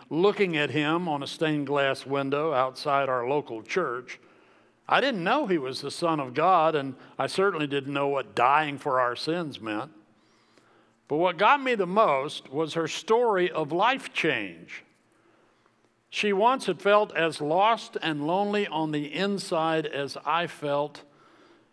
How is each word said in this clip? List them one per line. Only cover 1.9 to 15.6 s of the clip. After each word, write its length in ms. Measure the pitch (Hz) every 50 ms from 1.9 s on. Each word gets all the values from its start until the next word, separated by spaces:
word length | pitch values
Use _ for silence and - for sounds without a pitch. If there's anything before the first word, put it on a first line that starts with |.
| 135 - -
window 480 | 131 139 139 139 135 139 147 151 165 147
outside 560 | 127 131 131 131 - - 151 139 139 139 131
our 180 | 131 127 120 123
local 340 | 143 151 135 - 117 110 104
church. 560 | - - 190 170 139 120 127 123 - - - _ - _ _ _ _ _ _ _ _ _ _ _ -
I 120 | 147 175
didn't 240 | 226 285 254 185 165
know 220 | 190 240 294 302
he 120 | 196 185 160
was 220 | 131 127 131 -
the 100 | - 139
Son 300 | 127 - 170 165 160 151
of 120 | 139 127 120
God, 440 | 147 156 185 190 170 156 160 160
and 180 | 147 135 135 127 - - - - -
I 80 | 135
certainly 400 | 135 - - 190 202 180 156 151
didn't 260 | 139 139 143 135 135 143
know 140 | 139 143
what 300 | 139 143 135 123 104 101
dying 420 | - 120 127 139 151 156 147 139 127
for 220 | - 151 131 127
our 160 | 127 120 120
sins 440 | - - 151 160 180 170 143 117 113
meant. 300 | 107 110 104 107 - - - - _ _ _ _ _ _ _ _ _ _ _ _ _ _ _ _ _ _ _ _ _ -
But 80 | 143
what 220 | 156 175 185 175 156
got 220 | 202 226 277 285
me 140 | 269 262 240
the 120 | 208 185
most 640 | 175 185 214 220 175 147 135 135 156 - - - -
was 240 | 131 147 160 151 -
her 120 | 165 165
story 640 | 156 - - - - 220 233 247 226 202 185 180 170
of 220 | 156 151 160 131 156
life 400 | 175 202 240 269 269 - - -
change. 720 | - - - 135 117 104 92 82 82 87 - - - - _ _ _ _ _ _ _ _ _ _ _ _ _ _ _